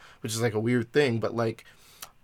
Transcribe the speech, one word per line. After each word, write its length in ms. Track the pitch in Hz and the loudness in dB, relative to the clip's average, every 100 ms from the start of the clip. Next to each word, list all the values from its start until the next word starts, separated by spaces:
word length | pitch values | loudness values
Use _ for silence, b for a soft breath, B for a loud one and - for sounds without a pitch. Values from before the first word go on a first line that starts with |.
| B B | B B
which 120 | 113 | -8
is, 80 | 110 | -2
like, 140 | 117 | -2
a 60 | 107 | 0
weird 320 | 117 123 113 | 0 0 2
thing, 260 | 147 143 113 | 2 2 2
but, 160 | 107 | -2
like, 300 | 107 113 113 - B B B B _ | -2 -2 -4 -14 B B B B _